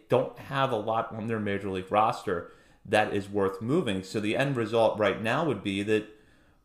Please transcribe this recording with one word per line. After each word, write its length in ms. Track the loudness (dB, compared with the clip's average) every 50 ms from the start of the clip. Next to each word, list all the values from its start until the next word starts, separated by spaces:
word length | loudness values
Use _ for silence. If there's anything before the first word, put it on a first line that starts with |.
| _
don't 300 | 0 2 2 2 -2 -6
have 340 | -12 -12 -6 -2 0 0 0
a 40 | 0
lot 400 | -2 -2 -2 -2 -2 -2 -4 -6
on 100 | -8 -6
their 140 | -4 -4 -2
major 320 | -2 -2 -2 -2 -2 -4
league 200 | -4 -4 -2 2
roster 600 | 4 4 4 4 2 -2 -4 -4 -4 -4 -4 -8 -14 -20 -20 _ _ _ -4
that 260 | 2 2 2 4 2
is 160 | 0 -2 -4
worth 320 | -2 0 0 0 0 0 -2
moving. 440 | -2 0 0 2 2 0 -2 -2 -4
So 160 | -4 -4 -2
the 180 | -2 0 0
end 180 | 0 0 0 0
result 440 | -2 0 2 4 4 4 4 4 2
right 200 | 2 2 2 0
now 240 | -2 -2 0 0 0
would 200 | 0 -2 -2 -4
be 180 | -4 -2 -2
that 280 | 0 2 2 0 0 -4 -12 -20 _ _ _ _ _ _ _ _